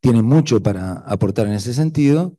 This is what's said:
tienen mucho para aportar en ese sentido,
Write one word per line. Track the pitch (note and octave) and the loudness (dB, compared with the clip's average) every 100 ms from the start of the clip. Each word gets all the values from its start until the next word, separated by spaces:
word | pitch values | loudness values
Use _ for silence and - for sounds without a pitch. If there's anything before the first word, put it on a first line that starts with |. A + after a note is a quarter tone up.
tienen | B2+ A#2 A2+ | 2 2 4
mucho | D#3 D3+ A2 | 2 2 0
para | G#2 F#2 F#2 F2 | 0 -4 -6 -10
aportar | - G#2 G2 G#2+ G#2 | -6 -2 -2 0 -2
en | |
ese | G#2 A2 | -2 -4
sentido, | B2 D#3 D#3 C#3+ D#3 F3+ | -2 -2 2 2 2 -2